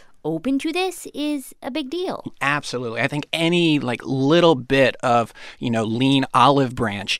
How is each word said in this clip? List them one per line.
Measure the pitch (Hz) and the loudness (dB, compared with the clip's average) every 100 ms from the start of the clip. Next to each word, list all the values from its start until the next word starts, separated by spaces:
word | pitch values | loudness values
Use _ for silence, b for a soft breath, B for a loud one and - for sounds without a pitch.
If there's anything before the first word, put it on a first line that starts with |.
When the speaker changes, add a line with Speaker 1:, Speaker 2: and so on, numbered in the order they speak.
| b - | b -10
Speaker 1:
open | 151 160 247 269 | -6 -4 -2 -2
to | 320 | -2
this | 339 370 - - - | -2 -4 -6 -12 -8
is | 294 294 - - | -4 -4 -8 -14
a | - | -8
big | 269 262 | -8 -6
deal. | 330 370 - - - | -6 -6 -6 -10 -6
Speaker 2:
Absolutely. | 135 147 - 123 123 117 | -2 -2 -4 -8 -6 -4
I | 139 | -4
think | 147 - | -4 -4
any, | 160 165 175 165 151 | -2 0 2 2 2
like, | 123 117 - | 0 -4 -4
little | 135 135 170 170 135 | 0 2 6 6 4
bit | 120 135 123 - | 2 2 4 2
of, | 131 117 110 B B B | 2 2 0 B B B
you | 127 | -2
know, | 113 | 0
lean | 110 113 135 139 131 | 0 0 2 2 2
olive | 127 127 139 131 123 | 4 6 4 2 -2
branch | 113 101 101 - | -4 -4 -6 -6